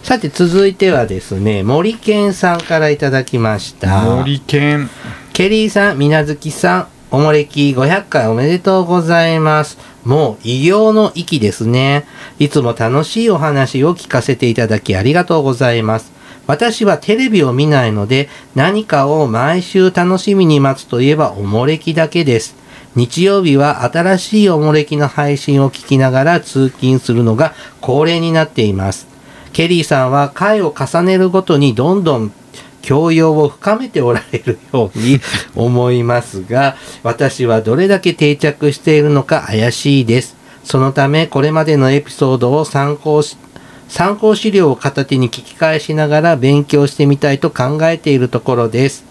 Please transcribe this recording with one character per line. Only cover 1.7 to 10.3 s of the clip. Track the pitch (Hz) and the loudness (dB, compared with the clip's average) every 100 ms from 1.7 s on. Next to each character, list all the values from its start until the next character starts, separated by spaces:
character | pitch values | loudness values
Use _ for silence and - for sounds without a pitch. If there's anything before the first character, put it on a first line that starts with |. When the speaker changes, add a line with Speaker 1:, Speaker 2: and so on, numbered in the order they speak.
| 143 196 226 | 0 0 -4
Speaker 1:
健 | - 208 202 | -2 0 -2
さ | 185 180 170 | -2 -2 -2
ん | |
か | - 160 | -2 0
ら | 156 | 0
い | 147 | 0
た | 139 | 0
だ | 131 | -2
き | 131 127 | -2 -2
ま | 113 104 | 0 -2
し | - - | -8 -6
た。 | 95 98 | 0 0
Speaker 2:
森 | 113 123 135 139 | 2 0 -2 -4
健。 | - 143 147 147 131 - 117 - - | -2 0 0 -2 -4 -12 -16 -16 -10
Speaker 1:
ケ | - 185 | -2 0
リ | 220 214 | 2 0
ー | |
さ | 202 202 | 0 0
ん、 | 139 | 0
み | 143 | 0
な | 156 | 0
ず | 147 147 | -2 -6
き | 156 | -10
さ | - 180 180 | -4 -2 -2
ん、 | - - - | -4 -16 -4
お | 131 | 0
も | 151 | 2
れ | 151 147 | 2 0
き | 143 143 | 0 0
五 | 127 135 | 2 0
百 | 175 - | 0 -2
回 | 147 110 | -2 0
お | 113 | 0
め | 143 | 0
で | 175 | 0
と | 196 190 | 0 0
う | 175 | 2
ご | 180 | 0
ざ | 165 170 165 | 2 2 2
い | 160 | 0
ま | 156 151 | 2 0
す。 | 147 - - - 117 | -2 -10 -20 -10 0
も | 143 139 | 2 0